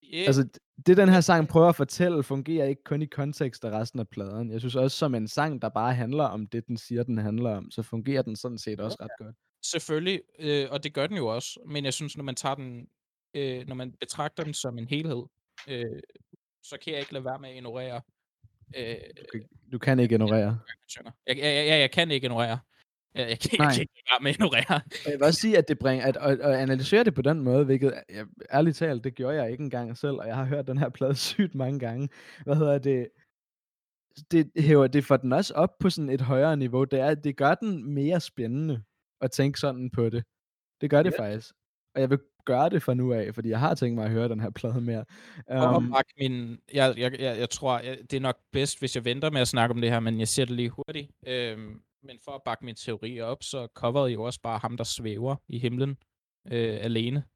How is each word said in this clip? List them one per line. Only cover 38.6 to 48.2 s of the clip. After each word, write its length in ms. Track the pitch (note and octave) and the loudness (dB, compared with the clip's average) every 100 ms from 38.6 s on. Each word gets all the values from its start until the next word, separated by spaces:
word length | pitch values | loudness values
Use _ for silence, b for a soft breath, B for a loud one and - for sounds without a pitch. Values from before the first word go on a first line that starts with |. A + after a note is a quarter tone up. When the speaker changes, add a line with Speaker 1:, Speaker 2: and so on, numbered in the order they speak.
| D#3 B2 G#2 _ _ _ | -2 -4 -8 _ _ _
Speaker 2:
at 100 | B2+ | -6
tænke 280 | - C#3 C#3 | 0 0 0
sådan 300 | C#3+ B2+ B2+ | -4 -4 -6
på 200 | - A#2 | -2 0
det. 140 | A#2 - _ _ _ _ _ | -2 -6 _ _ _ _ _
Det 80 | D3 | 2
gør 140 | C#3+ | 4
det 100 | F3 - | 4 0
Speaker 1:
Ja. 40 | |
Speaker 2:
faktisk. 300 | G#2+ G#2+ - _ _ _ _ - | -4 -6 -10 _ _ _ _ -2
Og 60 | |
jeg 80 | C3 | 2
vil 100 | C#3 _ _ - | 2 _ _ 0
gøre 240 | B2 D#3+ | 2 4
det 140 | F3+ | 2
fra 100 | - | 0
nu 200 | B2 B2+ | 0 2
af, 220 | A#2 G#2 A2+ | 0 -2 -4
fordi 140 | A2+ | -2
jeg 100 | A2 | 0
har 160 | D3 E3+ | 0 2
tænkt 200 | B2 A#2 | 0 0
mig 100 | G#2+ | 0
at 60 | |
høre 180 | A2+ A#2+ | 0 0
den 100 | A2 | -2
her 100 | A2 | -6
plade 320 | G#2 A#2 B2 | -6 -4 -4
mere. 240 | A#2 A2+ A#2 B B B - | -2 -4 -8 B B B -6
Speaker 1:
For 60 | C3 | 2
at 260 | B2+ B2+ | 4 4
Speaker 2:
Øhm. 80 | B2 | 4
Speaker 1:
bakke 220 | C3 C3+ _ | 2 0 _
min, 400 | C3+ B2+ A#2 A#2 _ | -4 -2 -6 -12 _
jeg, 200 | C#3 C3 A#2 | 2 4 4
jeg, 220 | B2 B2+ | -2 -2
jeg, 200 | C3 A2+ | -4 -2
jeg 100 | A#2+ | -4
tror, 300 | - C3+ A#2+ | -2 -2 -2
jeg, 180 | A#2+ C3 A#2+ | -2 -12 -6
det 60 | |
er 40 | C3+ | -4